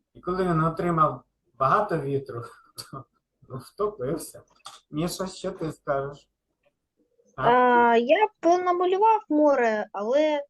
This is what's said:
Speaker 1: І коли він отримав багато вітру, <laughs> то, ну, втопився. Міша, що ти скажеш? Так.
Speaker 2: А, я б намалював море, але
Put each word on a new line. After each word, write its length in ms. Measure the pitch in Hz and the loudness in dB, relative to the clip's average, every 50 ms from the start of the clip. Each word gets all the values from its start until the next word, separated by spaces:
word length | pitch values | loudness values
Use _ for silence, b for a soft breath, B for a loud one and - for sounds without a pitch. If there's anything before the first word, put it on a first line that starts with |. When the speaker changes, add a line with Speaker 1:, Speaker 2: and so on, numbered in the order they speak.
| _ _ _ | _ _ _
Speaker 1:
І 80 | 120 | -12
коли 220 | - 180 185 190 185 | -8 -6 -4 -2 0
він 200 | 180 165 160 160 | 0 2 2 0
отримав 580 | 165 160 - 175 175 170 160 151 143 131 - - _ _ _ _ _ _ | 0 -2 -2 -2 -2 0 2 0 0 0 -6 -14 _ _ _ _ _ _
багато 400 | - 131 135 180 208 208 202 180 156 | -2 0 2 2 2 0 -2 -4 -4
вітру, 400 | 139 139 139 139 139 - 117 117 | -4 -4 -4 -4 -6 -8 -12 -12
<laughs> 500 | 113 - - - _ _ _ - - - | -14 -14 -18 -20 _ _ _ -20 -18 -16
то, 120 | - 131 - _ _ _ _ _ _ _ - - | -18 -18 -18 _ _ _ _ _ _ _ -20 -16
ну, 80 | - | -16
втопився. 840 | 123 - - _ - 208 208 - - 123 135 165 151 - - - - - _ _ _ _ - - - _ _ | -16 -16 -14 _ -4 -4 -4 -4 -6 -6 -6 -6 -6 -8 -14 -18 -20 -20 _ _ _ _ -20 -20 -20 _ _
Міша, 360 | 147 147 170 175 - - 190 | -6 -6 -4 -4 -4 -6 -8
що 240 | 185 - - - 190 | -10 -10 -10 -10 -10
ти 200 | 185 - 165 156 | -8 -8 -8 -10
скажеш? 580 | - - _ 156 139 139 139 139 143 - _ _ _ _ _ _ _ _ _ _ _ _ _ _ _ _ _ _ _ _ _ _ _ - | -10 -8 _ -4 -4 -4 -4 -6 -10 -16 _ _ _ _ _ _ _ _ _ _ _ _ _ _ _ _ _ _ _ _ _ _ _ -2
Так. 80 | 127 | 2
Speaker 2:
А, 500 | 233 240 254 247 247 240 240 240 233 233 | 4 4 4 4 4 4 4 4 4 4
я 300 | 233 240 254 311 392 440 | 2 4 4 4 2 2
б 360 | 415 - _ - 330 349 359 359 | 0 -2 _ 2 2 2 4 2
намалював 580 | 359 349 349 359 359 381 381 427 440 440 427 427 - | 0 0 0 0 0 2 2 4 4 4 2 0 0
море, 580 | 302 302 302 294 277 254 240 226 220 208 208 - | 2 4 4 4 4 4 2 0 0 -2 -4 -6
але 520 | - 196 208 220 254 294 311 311 302 285 285 | -8 -6 -4 0 0 2 2 2 0 -2 -4